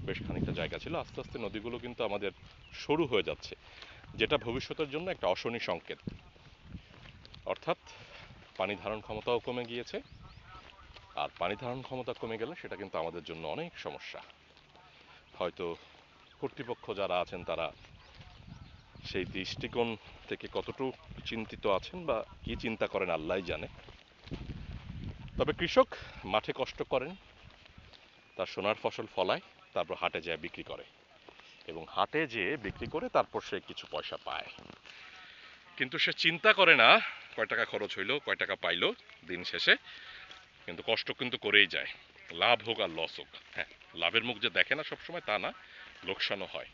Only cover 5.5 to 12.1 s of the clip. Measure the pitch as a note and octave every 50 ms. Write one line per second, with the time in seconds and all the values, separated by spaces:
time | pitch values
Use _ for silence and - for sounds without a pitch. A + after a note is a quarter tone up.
5.5 | A#2+ A2+ - G#2+ F2+ E2 - - D#2 - - - - - - - - - - -
6.5 | - - - - - - - - - - - - - - - - - - - -
7.5 | F#2+ - - D#3+ F3 - - - - - - - - - - - - - - -
8.5 | - - F#2+ G2 G#2 F2 G2 G2+ A2 G#2+ - - A2 G#2+ - B2 A#2+ A2+ - C3
9.5 | B2 B2 A#2+ A2+ A#2+ A#2+ A#2 - - C#4+ - - - - - - - - - -
10.5 | - - - C2 - - - - - - - - - - D2 C#2+ - - E2+ F2+
11.5 | G#2 G#2+ C3 A#2+ B2 C3 B2 - C3 B2+ A#2 B2+